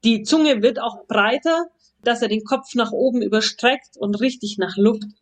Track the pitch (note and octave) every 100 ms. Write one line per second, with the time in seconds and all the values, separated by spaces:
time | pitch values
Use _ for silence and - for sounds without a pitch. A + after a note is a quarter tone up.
0 | A#3 A3+ G#3+ D#4+ D4+ A#3+ A3 - A#3 -
1 | - G#3 G3+ C4+ D#4+ E4 E4+ _ _ _
2 | - A#3 A3+ A3 G#3+ C4+ - B3 A3 -
3 | C4 A#3+ G#3 G#3+ A3 - A#3+ C4 _ -
4 | G3+ G#3 B3+ B3+ G#3 G#3 G#3 - G#3 G#3+
5 | - -